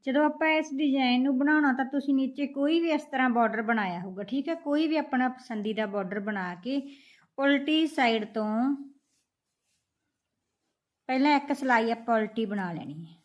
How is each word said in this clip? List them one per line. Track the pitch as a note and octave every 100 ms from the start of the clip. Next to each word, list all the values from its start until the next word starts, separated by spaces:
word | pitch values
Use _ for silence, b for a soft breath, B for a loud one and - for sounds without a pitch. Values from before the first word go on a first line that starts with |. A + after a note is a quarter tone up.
| C4+
ਜਦੋਂ | C4
ਆਪਾਂ | D4+ C4+ D#4+
ਇਸ | D#4 D#4
ਡਿਜ਼ਾਈਨ | C4+ D4+ C4+ B3+ B3
ਨੂੰ | C4 B3+
ਬਣਾਉਣਾ | C#4+ D4+ D4
ਤਾਂ | B3+
ਤੁਸੀਂ | C4 C#4+ C#4
ਨੀਚੇ | C4+ C4 C4 C#4
ਕੋਈ | C#4 C#4+ E4
ਵੀ | E4
ਇਸ | D4+
ਤਰ੍ਹਾਂ | - C4 B3+
ਬਾਰਡਰ | A#3 A3+ G#3+
ਬਣਾਇਆ | A3 A3+ G3 F3
ਹੋਊਗਾ, | F#3+ F#3
ਠੀਕ | G3+ C4+ D4+
ਹੈ। |
ਕੋਈ | E4 D4 D4 D#4+
ਵੀ | D#4
ਆਪਣਾ | D4 B3+ B3+
ਪਸੰਦੀਦਾ | B3+ - A3 G#3 G#3+ G#3+
ਬਾਰਡਰ | G3+ F#3 G3+
ਬਣਾ | G3+ G3+ F3+
ਕੇ | F3 A#3 C#4 C#4 B B B B -
ਉਲਟੀ | C#4 C#4+ C#4+ D#4 D#4+
ਸਾਈਡ | D4+ B3 A3+
ਤੋਂ | G#3+ A3+ G#3+ A3 C4 C#4 C#4 _ _ _ _ _ _ _ _ _ _ _ _ _ _ _ _ _ _ _ _ _ -
ਪਹਿਲਾਂ | C4 C#4+ C#4+
ਇੱਕ | C#4+
ਸਲਾਈ | C#4 C4 A#3 A3+
ਆਪਾਂ | A3+ - A3+
ਉਲਟੀ | G#3+ A3+
ਬਣਾ | A3 G3+ F#3
ਲੈਣੀ | E3 - D#3 E3
ਹੈ। | -